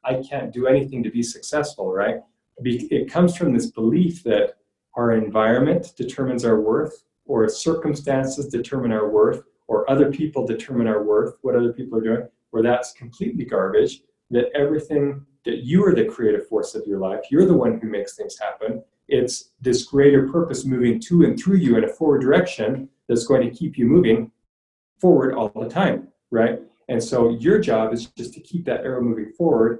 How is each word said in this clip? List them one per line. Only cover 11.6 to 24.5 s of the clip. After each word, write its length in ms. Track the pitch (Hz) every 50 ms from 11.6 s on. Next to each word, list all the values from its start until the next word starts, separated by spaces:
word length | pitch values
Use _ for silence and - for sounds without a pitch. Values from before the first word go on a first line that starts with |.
| 120 117 117
people 240 | - 131 - 113
are 60 | 110 110
doing, 240 | 110 113 120 - - _ _ _ _
where 100 | - 110
that's 300 | 113 120 123 123 - -
completely 540 | - _ 123 117 - - 190 233 - - -
garbage, 580 | - - 98 95 95 98 - - - - - _ _ _ _ _ _
that 220 | 120 120 120 - -
everything, 720 | 147 143 147 156 151 151 - 156 143 143 143 139 139 - _ _ _ _
that 180 | 120 - - 123
you 200 | 123 156 190 202
are 120 | 190 127
the 100 | 117 110
creative 420 | 110 - - 117 107 104 101 -
force 280 | - 110 104 - - -
of 100 | 104 -
your 140 | 104 98 95
life. 220 | 95 92 98 - - -
You're 140 | 135 160 190
the 80 | 185 175
one 260 | 135 123 117 107 -
who 80 | 113
makes 280 | 107 104 98 98 - -
things 220 | - 104 - -
happen. 460 | - 107 98 - - 110 110 113 113 - _ _ _ _
It's 440 | - 135 123 - - - - - _ _ _
this 220 | 120 127 117 - -
greater 440 | - - 139 139 143 139 131 - -
purpose 360 | - 170 170 151 143 - -
moving 340 | 135 127 120 123 120 110 113
to 220 | - - 175 170 151
and 160 | 120 113 -
through 180 | - - 196
you 200 | 185 - 123 117
in 80 | 110 110
a 20 |
forward 340 | - - - 165 151 139 -
direction 680 | 123 131 151 180 175 - - - 110 107 135 131 - - _ _ _
that's 180 | - 120 113 -
going 240 | - 139 117 120 120
to 40 | -
keep 220 | - - - -
you 80 | - 120
moving 460 | 120 147 180 175 113 - - 113 - _ _ _ _